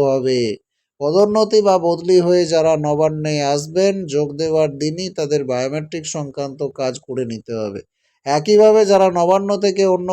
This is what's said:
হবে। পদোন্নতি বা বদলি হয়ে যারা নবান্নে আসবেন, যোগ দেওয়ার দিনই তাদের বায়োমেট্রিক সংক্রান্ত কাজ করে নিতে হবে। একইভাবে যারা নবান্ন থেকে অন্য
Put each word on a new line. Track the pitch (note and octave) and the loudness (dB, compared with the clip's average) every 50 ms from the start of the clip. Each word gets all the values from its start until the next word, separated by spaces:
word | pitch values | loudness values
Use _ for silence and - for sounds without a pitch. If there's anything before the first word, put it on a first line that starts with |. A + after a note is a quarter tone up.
| C#3+ | 2
হবে। | C3+ C3+ C3+ B2+ C3 B2+ B2 A#2+ A2 G2+ - _ _ _ _ _ _ _ - | 2 0 0 0 0 0 0 -2 -2 -4 -8 _ _ _ _ _ _ _ -6
পদোন্নতি | C#3+ D3 D#3+ G3 G#3 G#3 G#3 A3 A3 G#3+ A3 G#3+ | -4 0 2 2 2 2 2 0 0 2 2 2
বা | G3+ G3+ F#3 F3+ | 4 4 2 2
বদলি | E3 E3+ E3+ E3 E3+ F3 F#3 F3+ | 2 0 -2 -2 0 2 2 4
হয়ে | E3+ F3 F3+ F3+ F3 | 4 4 2 2 2
যারা | D#3 E3 D#3+ D#3 D#3+ D#3+ | 2 2 2 2 2 2
নবান্নে | D3+ D3+ D3 D3 D3 D#3 D#3 D#3 D3+ D3+ D3+ D3+ D3 C#3+ | 0 0 -2 0 0 0 0 -2 -4 -4 -4 -2 -2 0
আসবেন, | C#3 D3 D3 D3+ D#3 D#3+ F#3 F#3+ G3 G3 G3 F#3 | 0 -2 -2 -4 -4 -2 0 0 0 0 -2 -6
যোগ | D3+ C3+ D3 D3+ D3 C#3+ | -4 -2 -2 -2 -4 -4
দেওয়ার | C#3+ D#3+ D#3+ D#3 D#3 D#3 D3 C#3 | -6 -4 -2 0 0 0 0 -2
দিনই | C#3 D3 D#3 D#3+ F3 F#3+ F#3 | -4 -6 -6 -6 -6 -10 -8
তাদের | F#3 - D3+ C#3+ D3+ D3 C#3 | -6 -6 -4 -2 -2 -2 -2
বায়োমেট্রিক | B2+ B2 B2 B2+ C3+ C#3+ D#3 D#3 D#3 - E3 D#3 | -4 -4 -4 -4 -4 -6 -8 -8 -8 -10 -10 -10
সংক্রান্ত | - - D#3+ D3 C#3 C3 C#3+ C#3+ C#3 C3+ - D3 C3 - | -8 -8 -8 -10 -8 -8 -10 -10 -10 -8 -8 -8 -8 -6
কাজ | - C3+ B2+ B2 C#3 | -6 -6 -6 -6 -8
করে | - - B2+ C3 B2+ | -12 -10 -8 -6 -6
নিতে | A#2 A2+ G#2+ - - A#2 | -6 -8 -10 -10 -10 -8
হবে। | A2 G#2+ G#2 G2 G2+ - _ _ _ _ _ _ _ _ | -8 -8 -8 -8 -12 -14 _ _ _ _ _ _ _ _
একইভাবে | C3+ C#3+ D3+ D3+ G#3 G#3 G#3 G#3+ G#3+ G#3+ A3 G#3+ | -2 -2 -2 2 2 4 6 6 6 6 6 4
যারা | G3 G3+ F#3+ F#3+ F#3+ | 4 4 4 4 4
নবান্ন | F3 F3 E3+ F3 F#3+ G3 G3 G3+ G3+ F#3+ | 2 2 2 2 2 2 2 -2 -2 0
থেকে | G3+ G3+ F#3 G3 G3 | 0 -2 0 2 2
অন্য | F#3+ F#3 F3+ F3+ F#3 | 2 2 0 -2 -4